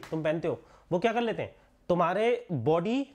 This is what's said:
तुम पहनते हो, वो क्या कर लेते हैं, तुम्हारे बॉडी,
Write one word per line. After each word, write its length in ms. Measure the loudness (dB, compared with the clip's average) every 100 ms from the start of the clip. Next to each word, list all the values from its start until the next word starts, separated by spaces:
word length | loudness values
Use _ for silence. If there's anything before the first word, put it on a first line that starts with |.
| -4
तुम 140 | -2
पहनते 240 | -2 0 -2
हो, 120 | -4 -8 -20 _
वो 80 | 0
क्या 120 | 0
कर 80 | 0
लेते 200 | -2 -4
हैं, 140 | -8 -10 _ _ -2
तुम्हारे 560 | 2 2 2 2 0 -2
बॉडी, 500 | -2 2 2 2 -2 -4